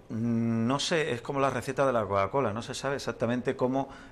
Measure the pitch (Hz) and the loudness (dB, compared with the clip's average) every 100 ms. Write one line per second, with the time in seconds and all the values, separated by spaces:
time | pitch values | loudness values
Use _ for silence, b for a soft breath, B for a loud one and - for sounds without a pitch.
0 | - 113 117 113 117 113 113 143 - 165 | -8 -2 0 2 2 2 2 0 0 0
1 | 151 123 - 139 135 123 139 139 139 117 | 0 -2 -4 0 0 0 -2 0 2 2
2 | 98 98 98 139 117 107 113 123 135 139 | 2 2 2 2 0 -2 -6 -6 -4 -4
3 | - - 117 123 131 - 127 135 131 B | -4 -2 0 0 0 0 0 0 -4 B
4 | B | B